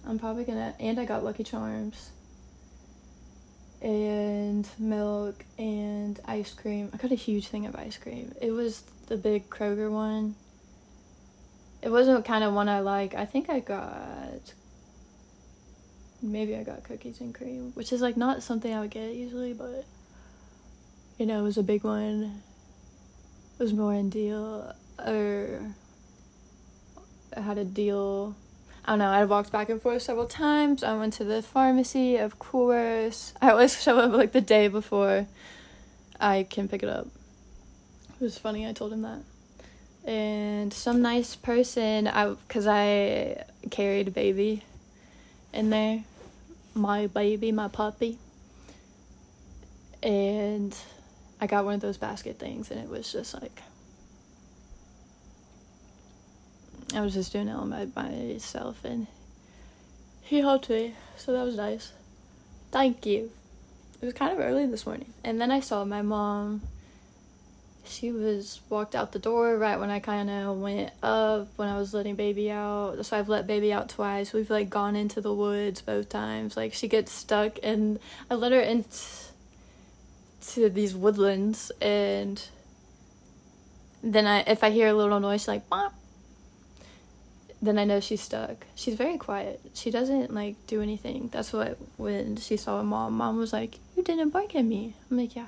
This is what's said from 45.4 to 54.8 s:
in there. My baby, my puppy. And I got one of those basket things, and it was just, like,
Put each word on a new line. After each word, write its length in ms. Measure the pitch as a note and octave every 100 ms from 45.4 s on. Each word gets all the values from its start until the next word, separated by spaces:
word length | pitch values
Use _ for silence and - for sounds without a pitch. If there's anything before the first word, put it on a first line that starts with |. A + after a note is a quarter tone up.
| -
in 200 | - G#3+
there. 320 | G#3+ G#3+ A3 G#3+ - - - - - - A3
My 320 | G3+ G#3 G#3
baby, 440 | G3+ G#3 G#3+ A3
my 180 | G#3+ G#3
puppy. 500 | - G#3+ G#3+ A#3 A#3 - - - - - - - - - - - - - - - - - -
And 720 | A#3 G3+ G3 G#3 G#3 G#3 G3+ - - - - - - -
I 80 | G#3
got 180 | G3+ G3+
one 100 | G3+
of 60 |
those 160 | G3+ G3
basket 420 | G#3+ G#3 - A3
things, 320 | - - -
and 80 | -
it 100 | -
was 220 | - A3
just, 220 | - A#3+
like, 280 | - - - - - - - - - - - - - - -